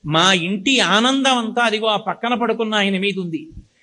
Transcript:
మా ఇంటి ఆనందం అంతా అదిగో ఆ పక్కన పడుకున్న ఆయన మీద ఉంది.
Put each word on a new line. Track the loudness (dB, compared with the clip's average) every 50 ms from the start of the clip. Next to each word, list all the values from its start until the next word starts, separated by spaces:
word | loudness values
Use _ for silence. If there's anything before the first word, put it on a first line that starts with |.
| -4
మా | 0 0 4 4 4 4
ఇంటి | 2 0 -2 -4 -2 0 0 2 2
ఆనందం | 2 2 2 2 4 2 2 2 2 2 2
అంతా | 2 -2 -2 -2 0
అదిగో | 0 0 0 0 0
ఆ | -2 -2
పక్కన | -2 -2 -6 -6 -4 -4 -4 -2
పడుకున్న | 0 0 -2 0 -2 -2 -2 0
ఆయన | 0 0 0 0 -2
మీద | -2 -2 -4 -4
ఉంది. | -6 -6 -8 -8 -10 -12 -18 -20 -20 _ _ _